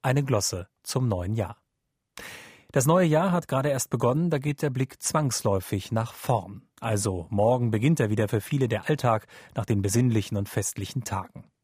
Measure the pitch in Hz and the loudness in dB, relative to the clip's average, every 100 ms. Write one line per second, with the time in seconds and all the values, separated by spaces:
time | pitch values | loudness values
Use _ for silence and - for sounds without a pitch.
0 | 127 135 139 110 - 90 95 _ - 127 | 2 0 2 0 0 -6 -10 _ -6 -2
1 | 123 92 90 110 92 - _ _ _ _ | 0 0 -2 -2 -4 -8 _ _ _ _
2 | _ - - - - - _ 143 131 175 | _ -18 -16 -16 -20 -20 _ 2 4 6
3 | 175 151 190 175 - 131 147 135 - 123 | 6 4 4 0 0 -2 0 -2 -2 0
4 | 120 139 175 151 147 143 147 127 131 - | 2 2 0 0 -2 -2 -2 -2 -4 -4
5 | - 156 143 - 110 98 - 101 - 110 | -2 0 0 0 0 0 -2 -6 -2 -2
6 | 113 - - 113 90 107 _ _ 113 104 | -2 -6 0 0 -2 -16 _ _ -2 0
7 | 104 92 85 101 110 123 120 107 127 165 | 0 -4 -4 2 4 4 2 2 2 2
8 | 110 107 107 110 - 135 123 107 - 151 | 2 0 0 -2 -2 -2 0 -2 -2 0
9 | 123 110 - - - - 104 104 98 107 | 2 0 -2 -20 -10 -8 -2 2 4 4
10 | 127 110 98 104 98 - 98 - 98 131 | 4 2 0 -4 -4 -4 -6 -6 -6 -8
11 | - 95 92 - - _ | -6 -6 -6 -16 -20 _